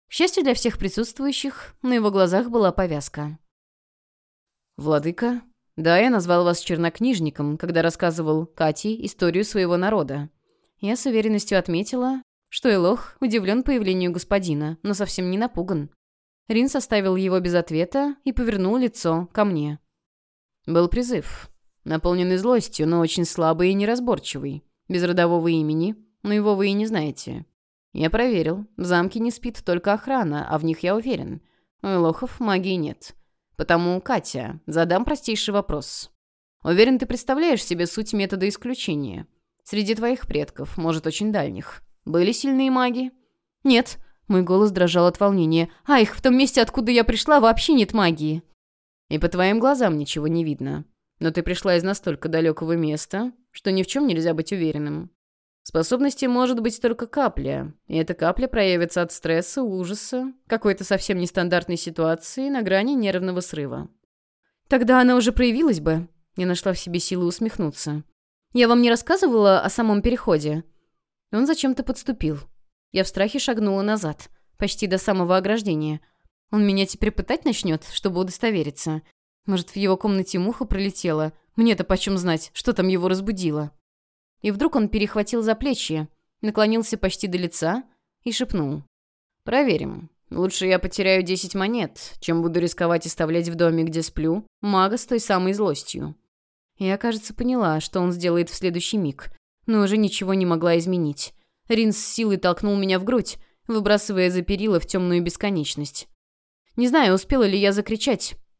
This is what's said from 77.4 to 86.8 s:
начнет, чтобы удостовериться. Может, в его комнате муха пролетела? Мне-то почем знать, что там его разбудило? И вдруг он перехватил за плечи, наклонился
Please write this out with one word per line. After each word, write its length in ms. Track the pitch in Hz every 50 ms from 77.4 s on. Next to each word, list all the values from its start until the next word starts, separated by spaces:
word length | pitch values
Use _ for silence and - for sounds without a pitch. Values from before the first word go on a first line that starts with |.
| -
начнет, 380 | 302 220 - - - 160 156 - -
чтобы 280 | - - - 196 175 175
удостовериться. 840 | 185 185 175 - - 226 214 180 151 147 139 - - 160 156 156 - _ _ _ _ _ _ _ _
Может, 240 | - 196 180 175 -
в 60 | -
его 200 | 196 202 196 190
комнате 440 | 185 - 208 196 190 185 - - 180
муха 260 | 180 208 240 - 262
пролетела? 680 | - - 190 196 196 180 - - 180 156 156 156 156 - - _ _ _
Мне-то 280 | - 226 233 214 185 185
почем 340 | - - 190 - 202 196 185
знать, 320 | 175 180 165 160 - - -
что 200 | - - - 160
там 140 | 196 185 185
его 200 | 185 180 175 185
разбудило? 640 | 185 185 196 208 220 185 180 160 147 151 151 151 - _ _ _ _ _ _ _ _ _ _ _ _ _
И 80 | - 208
вдруг 260 | 202 196 285 320 -
он 140 | 269 214 208
перехватил 540 | - 214 202 202 - 214 208 - - 233 220
за 100 | 220 220
плечи, 540 | 220 254 285 254 - - - 160 156 151 151 _ _ _ _ _ _
наклонился 560 | - 214 208 220 214 214 220 226